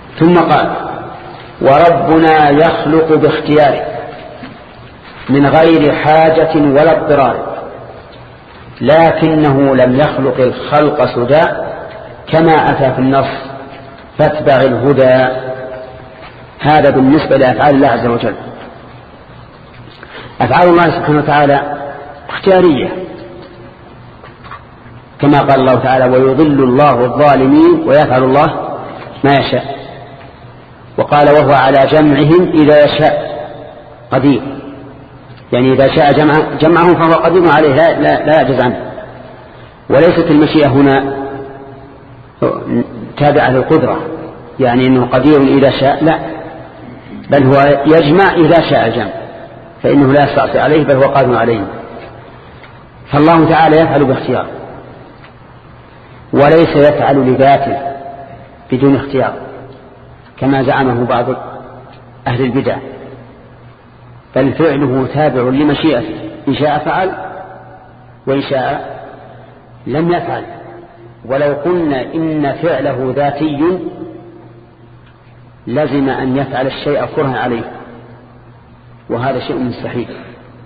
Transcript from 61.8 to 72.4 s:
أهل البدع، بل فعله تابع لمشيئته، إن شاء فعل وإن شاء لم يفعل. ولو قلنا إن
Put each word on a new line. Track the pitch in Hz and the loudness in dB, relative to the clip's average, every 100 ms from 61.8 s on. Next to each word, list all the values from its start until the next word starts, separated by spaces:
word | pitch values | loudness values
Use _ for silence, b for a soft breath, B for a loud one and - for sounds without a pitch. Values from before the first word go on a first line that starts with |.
| - - - - 135 | -20 -20 -20 -12 -6
أهل | 123 | -4
البدع، | 131 131 123 107 135 - 165 - - - - - - - - - - - - 131 | -2 -2 -4 -6 -10 -18 -20 -20 -20 -20 -20 -20 -20 -20 -20 -20 -20 -20 -8 -2
بل | 135 | -2
فعله | 135 160 143 139 131 123 | 0 -2 0 -2 -2 -2
تابع | 139 151 127 | -2 -2 0
لمشيئته، | 127 131 151 143 156 120 110 - - - - | -2 0 0 0 -2 -2 -4 -12 -14 -10 -8
إن | 127 | -4
شاء | 147 147 | -2 -2
فعل | 165 156 190 - - - - - - - - - - - 131 | -4 -4 -4 -8 -14 -16 -18 -20 -20 -20 -20 -20 -20 -12 -6
وإن | 139 | -4
شاء | 135 135 127 151 - - - - - - - - - - - | -4 -4 -4 -6 -10 -16 -18 -20 -20 -20 -20 -20 -20 -18 -8
لم | 139 170 | -4 -2
يفعل. | 175 131 120 104 - - - - - - - 110 | -4 -6 -10 -12 -18 -20 -20 -20 -20 -20 -18 -6
ولو | 135 147 | -4 -2
قلنا | 139 175 180 156 127 | -2 -4 -2 -2 -4
إن | 120 165 160 156 | -6 -6 -4 -4